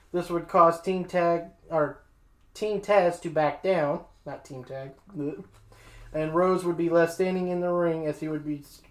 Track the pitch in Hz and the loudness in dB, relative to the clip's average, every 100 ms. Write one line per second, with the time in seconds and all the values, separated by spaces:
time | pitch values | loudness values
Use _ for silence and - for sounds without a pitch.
0 | _ 175 170 170 160 185 170 165 190 185 | _ -4 -2 -4 2 6 6 4 -2 -4
1 | 175 180 170 170 - - - 160 143 - | -2 0 2 0 -4 -16 -4 0 0 -4
2 | _ _ _ _ _ - 214 202 202 202 | _ _ _ _ _ -6 -4 -2 2 4
3 | 175 170 170 151 147 - 190 175 143 170 | 4 0 -2 0 0 0 0 2 0 -2
4 | - _ 147 135 - 131 120 135 139 - | -8 _ -16 -16 -14 -14 -12 -12 -12 -16
5 | - 147 143 196 190 - - - - - | -14 -8 -6 -8 -14 -20 -20 -20 -20 -20
6 | - 156 156 165 185 180 175 165 170 170 | -8 -4 -2 2 2 2 0 -2 2 4
7 | 165 170 185 185 180 180 175 175 170 160 | 4 2 -2 0 -2 -2 0 0 0 0
8 | 156 147 156 151 151 143 - - - | -4 -4 -6 -6 -6 -8 -10 -20 -6